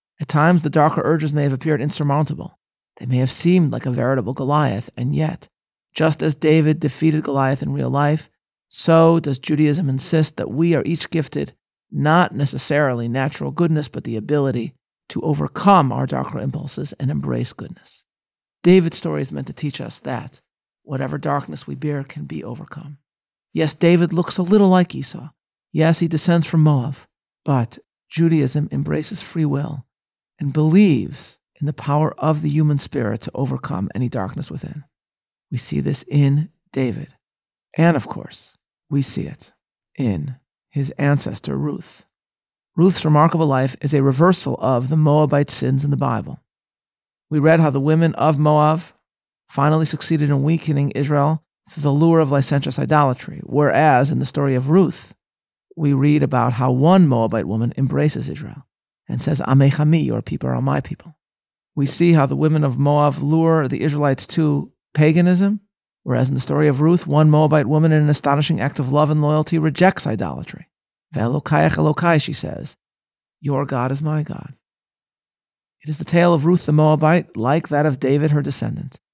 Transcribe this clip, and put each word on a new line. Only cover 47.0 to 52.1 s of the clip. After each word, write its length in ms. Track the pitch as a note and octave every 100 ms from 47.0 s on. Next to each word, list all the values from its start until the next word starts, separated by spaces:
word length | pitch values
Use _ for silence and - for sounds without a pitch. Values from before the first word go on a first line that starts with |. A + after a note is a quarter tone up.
| _ _ -
We 100 | D3+
read 200 | D3+ E3
how 100 | D#3
the 100 | C#3
women 360 | C#3+ D#3 E3 -
of 240 | D3+ D3
Moab 420 | D3+ D3+ D3+ D#3+ - _ _ _ _ _ _
finally 360 | - C#3+ D#3 D3+
succeeded 440 | - - D#3+ D3
in 120 | C#3
weakening 500 | C#3+ E3 D#3 C#3+ C#3+
Israel 520 | - C#3+ D3 C#3+ D#3+ _ _ _
through 140 | -
the 80 | D3
lure 280 | C#3+ E3